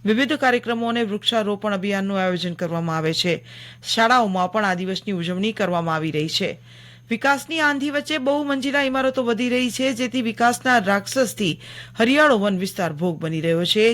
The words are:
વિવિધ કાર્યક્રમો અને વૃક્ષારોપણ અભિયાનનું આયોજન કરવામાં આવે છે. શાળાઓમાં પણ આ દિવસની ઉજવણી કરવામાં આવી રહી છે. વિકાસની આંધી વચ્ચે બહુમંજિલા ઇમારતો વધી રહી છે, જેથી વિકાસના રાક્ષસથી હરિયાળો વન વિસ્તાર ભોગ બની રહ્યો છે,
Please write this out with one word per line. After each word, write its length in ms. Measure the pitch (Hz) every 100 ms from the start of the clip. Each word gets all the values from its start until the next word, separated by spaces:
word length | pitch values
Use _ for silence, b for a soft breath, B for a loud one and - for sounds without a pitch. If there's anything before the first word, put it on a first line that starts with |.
| 202
વિવિધ 280 | 220 277
કાર્યક્રમો 560 | 302 262 240 - 233 233
અને 140 | 233
વૃક્ષારોપણ 720 | 226 208 - 233 208 202 214 196
અભિયાનનું 420 | 196 196 196 196
આયોજન 340 | 185 180 175
કરવામાં 440 | 170 175 170 165 160
આવે 160 | 160
છે. 220 | 160 180 165 B B B B -
શાળાઓમાં 640 | - 226 247 220 185 180
પણ 140 | 214 208
આ 100 | 180
દિવસની 380 | 185 185 -
ઉજવણી 380 | 190 170 180 208
કરવામાં 440 | 220 196 175 165 160
આવી 160 | 156
રહી 160 | 151 160
છે. 240 | - 185 - B B B B -
વિકાસની 500 | 226 277 277 - 320
આંધી 300 | 294 285 285
વચ્ચે 280 | 285 285 311
બહુમંજિલા 640 | 254 285 294 277 262 277
ઇમારતો 420 | 269 262 262 262
વધી 260 | 240 226 247
રહી 220 | 247 254
છે, 220 | 202 262
જેથી 280 | 233 247 254
વિકાસના 560 | 233 220 240 240 254 247
રાક્ષસથી 800 | 185 202 202 - 240 - 202 151 B B B -
હરિયાળો 400 | 233 277 302 240
વન 180 | 202 190
વિસ્તાર 360 | 185 - 175
ભોગ 260 | 147 180 160
બની 220 | 160 160
રહ્યો 240 | 165 165 175
છે, 180 | 214 220